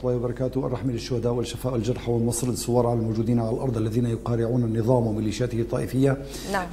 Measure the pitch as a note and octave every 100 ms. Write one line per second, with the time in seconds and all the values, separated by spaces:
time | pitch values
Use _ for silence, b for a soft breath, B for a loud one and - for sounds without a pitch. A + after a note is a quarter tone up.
0 | B2 B2 A#2+ A#2 B2+ C3 C3+ B2 B2+ A#2
1 | - A#2+ A#2 A#2+ A2+ - B2+ B2 G#2+ A#2+
2 | A#2+ A#2+ A#2 A#2 B2+ A2 - A#2+ A#2+ A#2
3 | A2 A2 A2+ A#2+ A2+ A#2+ C3+ A2+ G#2+ A2+
4 | A#2 A#2 A#2 A#2 A2+ B2 A2+ A2 A2 B2+
5 | A2+ G#2+ G#2+ G2+ B2 A2+ A#2 B2+ B2 B2
6 | C3+ C3 B B B G3 F3